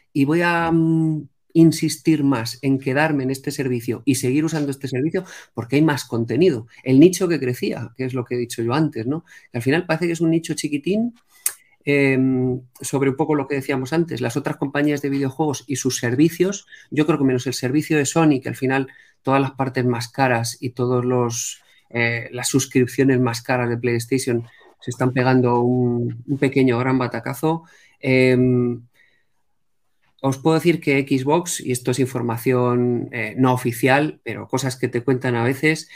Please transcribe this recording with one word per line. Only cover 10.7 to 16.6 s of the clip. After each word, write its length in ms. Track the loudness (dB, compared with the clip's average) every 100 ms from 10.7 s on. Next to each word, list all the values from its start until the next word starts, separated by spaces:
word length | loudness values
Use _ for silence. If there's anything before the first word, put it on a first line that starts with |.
| -4 -2 -2 -2 -6 _ _ -8 -8 _ _
em, 800 | 0 2 4 4 2 2 0 -2 -8 -14
sobre 300 | -6 0 0
un 60 | 0
poco 180 | 0
lo 140 | 0 -2
que 80 | -4
decíamos 360 | -2 -4 -2
antes. 300 | -2 -2 -2
Las 160 | -2 -2
otras 200 | -4 -4
compañías 440 | -4 0 0 0
de 80 | -2
videojuegos 540 | -2 -2 -2 -2 -2 -6
y 100 | -4
sus 200 | -2 -2
servicios, 680 | -2 4 2 2 -2 -2